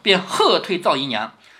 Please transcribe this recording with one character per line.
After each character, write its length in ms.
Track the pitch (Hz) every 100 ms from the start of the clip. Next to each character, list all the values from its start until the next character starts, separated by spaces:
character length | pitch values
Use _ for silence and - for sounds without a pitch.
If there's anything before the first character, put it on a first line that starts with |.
便 180 | 214 185
喝 380 | 190 - 453 170
退 200 | - 175
赵 160 | 180 143
姨 120 | 139
娘。 240 | 110 113 - _ -